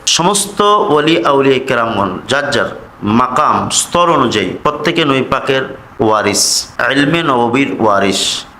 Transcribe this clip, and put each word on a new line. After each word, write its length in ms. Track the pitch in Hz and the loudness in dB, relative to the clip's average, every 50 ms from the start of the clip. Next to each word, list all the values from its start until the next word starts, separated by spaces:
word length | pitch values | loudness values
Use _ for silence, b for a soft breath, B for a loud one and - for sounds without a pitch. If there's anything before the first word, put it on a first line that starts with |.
| - | -4
সমস্ত 560 | - - - 170 185 202 202 - 185 - - | -2 -2 0 0 0 0 0 -2 -4 -2 0
ওলি 640 | 208 208 208 208 202 135 147 151 147 156 165 175 170 | 2 2 4 2 2 2 2 2 2 2 2 2 2
আউলিয়া 340 | 147 139 139 135 135 131 127 | 2 2 2 4 2 2 2
কেরামগণ 600 | 131 - 131 117 117 107 107 101 101 95 92 80 - | 0 -2 -2 0 0 -2 -2 -2 -2 -2 -4 -8 -6
যার 240 | - 127 143 143 - | -4 -2 -2 -2 -2
যার 280 | - 113 92 92 - - - - - - - | -2 -2 -2 -2 -6 -12 -18 -20 -16 -6 -2
মাকাম 680 | 104 110 120 127 123 - 151 151 127 110 101 101 117 | 0 2 2 2 2 0 0 0 2 0 0 -2 -2
স্তর 420 | - - - - - 175 175 170 | -2 -4 -4 0 0 2 2 4
অনুযায়ী 420 | 165 143 131 113 104 107 92 90 92 95 - | 2 2 2 0 0 -2 -2 -2 -6 -4 -4
প্রত্যেকে 420 | 151 147 - - 127 120 - 160 | -4 -4 -2 -4 -2 0 0 0
নবী 160 | 143 135 131 | 2 0 0
পাকের 560 | 127 - 139 131 - - 135 135 131 - - - - - - - | 0 0 -2 -2 0 0 -2 -2 -2 -4 -10 -16 -18 -20 -4 0
ওয়ারিস, 680 | - 110 107 107 101 101 98 92 - - - - - - - - 123 120 | 2 2 2 2 2 0 0 0 -2 0 -2 -4 -4 -6 -4 -2 -2 0
ইলমে 320 | 135 143 143 147 165 170 165 | 2 2 2 2 0 0 0
নববীর 520 | 151 131 120 120 117 117 135 139 - - - | 0 0 2 2 2 2 0 0 0 -2 0
ওয়ারিস, 640 | 107 107 101 98 98 98 - - - - - - - - - - | 2 2 2 2 2 0 0 -2 -2 -4 -4 -6 -10 -14 -20 -10